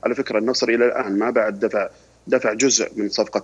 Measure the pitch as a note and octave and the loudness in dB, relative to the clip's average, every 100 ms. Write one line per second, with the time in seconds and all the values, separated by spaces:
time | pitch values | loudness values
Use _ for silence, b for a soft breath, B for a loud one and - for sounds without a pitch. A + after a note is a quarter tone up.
0 | - A#2+ C3 A2 A2+ B2 A#2+ A#2 B2 - | -2 -2 -2 -2 0 0 0 2 2 2
1 | G#2+ G2 A2+ A#2+ A2 G2+ A2 G#2 F#2+ b | -2 -2 0 0 0 -2 -2 -2 -4 b
2 | b b - B2+ A#2 G#2+ C3+ B2 - - | b b -2 0 0 2 2 2 -2 -4
3 | G#2 A#2 G#2+ G2+ | -4 -2 -2 -2